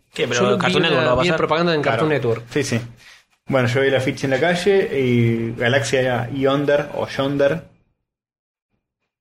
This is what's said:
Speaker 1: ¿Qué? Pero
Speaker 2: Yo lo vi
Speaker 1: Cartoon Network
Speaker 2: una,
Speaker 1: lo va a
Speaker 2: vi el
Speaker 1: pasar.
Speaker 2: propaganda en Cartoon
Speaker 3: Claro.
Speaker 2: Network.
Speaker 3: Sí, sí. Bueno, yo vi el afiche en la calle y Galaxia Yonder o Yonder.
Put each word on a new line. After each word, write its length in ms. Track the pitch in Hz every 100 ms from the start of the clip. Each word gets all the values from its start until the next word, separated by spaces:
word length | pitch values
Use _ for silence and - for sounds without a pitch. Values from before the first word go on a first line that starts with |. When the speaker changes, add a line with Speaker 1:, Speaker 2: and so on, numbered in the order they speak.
| _
Speaker 1:
¿Qué? 160 | - 135
Pero 120 | 120
Speaker 2:
Yo 80 | 120
lo 60 | 123
vi 40 |
Speaker 1:
Cartoon 200 | - 185
Network 180 | 165 147
Speaker 2:
una, 80 | -
Speaker 1:
lo 60 | 123
va 40 |
a 20 |
Speaker 2:
vi 60 | -
el 40 |
Speaker 1:
pasar. 60 | 160
Speaker 2:
propaganda 360 | 151 156 175
en 80 | 156
Cartoon 260 | 139 113 156
Speaker 3:
Claro. 120 | 143
Speaker 2:
Network. 220 | 120 113 -
Speaker 3:
Sí, 120 | 151
sí. 180 | 131 117 120 - - - _ _ -
Bueno, 220 | 135 120
yo 120 | 131
vi 60 | 139
el 80 | 131
afiche 300 | 151 131 139
en 40 |
la 100 | 131
calle 580 | 165 175 208 196 - 139
y 520 | 127 120 117 113 117 117
Galaxia 720 | 120 139 123 131 127 120 120
Yonder 560 | 139 135 143 143 147 147
o 120 | - -
Yonder. 540 | - 139 143 143 160 - _ _ _ _ _ _ _ _ _ _ _ _ _ _ _